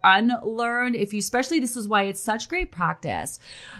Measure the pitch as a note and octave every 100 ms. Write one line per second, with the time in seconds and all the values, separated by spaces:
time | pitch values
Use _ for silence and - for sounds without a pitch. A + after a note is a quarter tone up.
0 | F#3 F#3+ A#3 A#3+ G#3+ A3+ A#3 A#3+ B3 A#3
1 | G3+ G#3 G3 A#3+ C4 E4 B3 B3 G#3 G#3+
2 | G3 G3 - G#3+ - F4 F4+ E3+ E3 E3
3 | D#3 F2+ D#3 - - - - -